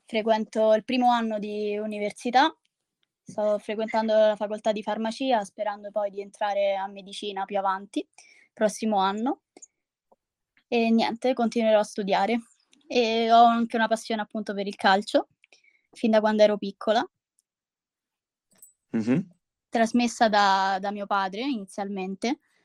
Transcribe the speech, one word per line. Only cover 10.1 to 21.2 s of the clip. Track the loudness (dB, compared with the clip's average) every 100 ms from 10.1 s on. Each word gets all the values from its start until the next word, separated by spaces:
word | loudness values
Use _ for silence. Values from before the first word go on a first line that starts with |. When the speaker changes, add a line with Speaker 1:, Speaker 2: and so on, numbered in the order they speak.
| _ _ _ _ _ -4
Speaker 1:
E | 0 2
niente, | 2 0 -2 -2
continuerò | -2 -2 0 2 2
a |
studiare. | 2 -4 -2 0 0 -2 -6 _ _ _ -4
E | 0 2 2 6
ho | 8
anche | 8 6 0 0
una | 0
passione | 0 -4 -6
appunto | -6 -8 -8
per | -6 -6
il | 0
calcio, | 2 4 2 0 0 _ _ _ _ _ _
fin | -4 2
da | 4
quando | 4 6
ero | 4 4
piccola. | -6 -6 0 0 0 _ _ _ _ _ _ _ _ _ _ _ _ _ _ _ -20 _ _
Speaker 2:
Mhm. | -4 0 0 -2 _ _ _ _
Speaker 1:
Trasmessa | 0 0 0 0 2 2
da, | 4 4 4 0 -2
da | -4
mio | -6 -4
padre | -2